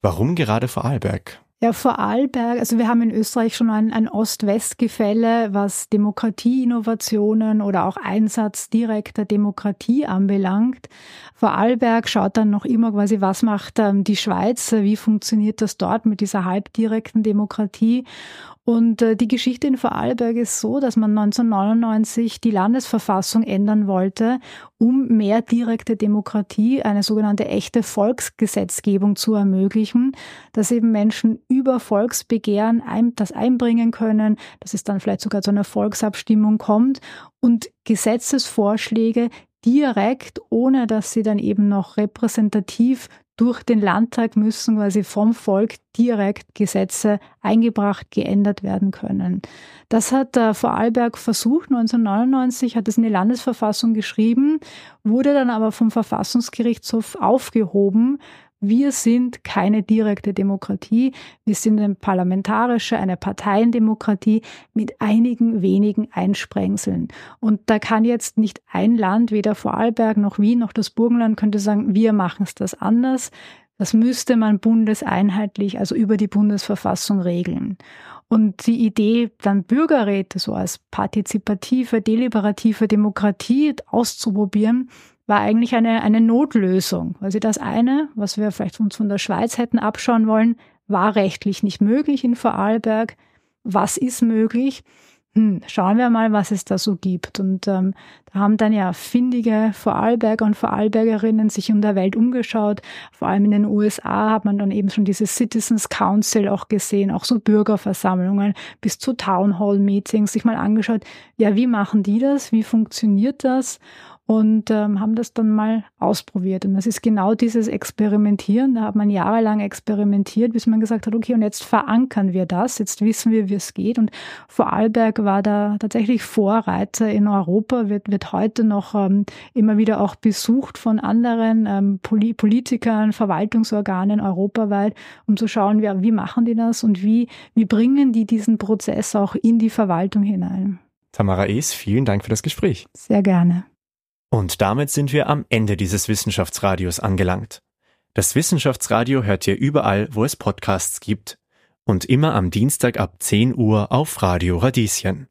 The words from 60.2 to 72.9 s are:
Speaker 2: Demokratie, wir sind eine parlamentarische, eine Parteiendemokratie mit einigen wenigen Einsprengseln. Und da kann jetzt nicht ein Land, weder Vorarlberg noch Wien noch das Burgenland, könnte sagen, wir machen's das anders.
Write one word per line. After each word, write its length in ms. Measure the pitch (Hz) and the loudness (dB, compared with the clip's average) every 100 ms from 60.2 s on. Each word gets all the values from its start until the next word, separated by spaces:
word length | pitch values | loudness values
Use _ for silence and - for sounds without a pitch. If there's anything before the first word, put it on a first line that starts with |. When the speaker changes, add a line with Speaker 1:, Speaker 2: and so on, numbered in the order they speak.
| - | -4
Speaker 2:
Demokratie, 800 | 196 196 196 - 196 - 226 262 262 - _ - | -2 -2 -4 -6 -8 -2 0 0 -4 -20 _ -4
wir 100 | 202 | -2
sind 240 | 220 214 | 0 2
eine 160 | 208 190 | 0 -2
parlamentarische, 1040 | - 185 180 190 196 220 240 240 - 233 | -2 0 0 -2 -2 0 0 -2 -2 -2
eine 180 | 190 180 | -2 -4
Parteiendemokratie 1300 | - - 214 196 233 233 220 220 - 196 - 220 - - _ | -6 -6 0 2 2 2 0 0 -2 0 2 0 -2 -20 _
mit 260 | 220 220 - | -6 -6 -4
einigen 600 | 214 214 240 240 233 226 | 0 2 2 2 0 2
wenigen 480 | 190 190 208 202 214 | 2 2 2 0 -4
Einsprengseln. 960 | - 185 196 - - 190 202 - 175 - - - - | -2 -2 -2 -4 -4 -2 -2 -4 -4 -6 -12 -20 -6
Und 220 | 220 208 - | -2 0 0
da 120 | 214 | -2
kann 240 | - 220 | 0 0
jetzt 340 | 226 240 - - | 2 0 -2 -2
nicht 240 | 214 - _ | -2 -4 _
ein 280 | 185 202 233 | 0 2 2
Land, 340 | 190 208 233 | 2 2 2
weder 240 | 214 208 208 | 0 0 -2
Vorarlberg 600 | 208 - 226 226 220 214 | -4 -2 -2 0 0 2
noch 220 | 202 - | 0 2
Wien 200 | 208 240 | 2 2
noch 140 | 226 | 0
das 160 | - 208 | -4 -4
Burgenland, 480 | - 233 240 226 220 | 0 2 4 2 2
könnte 220 | 214 208 | 0 0
sagen, 360 | 202 208 220 196 | 0 0 2 2
wir 160 | 226 | 4
machen's 420 | 214 180 - 196 | 2 0 -2 -6
das 200 | - 196 | -4 -8
anders. 580 | - 196 | -4 0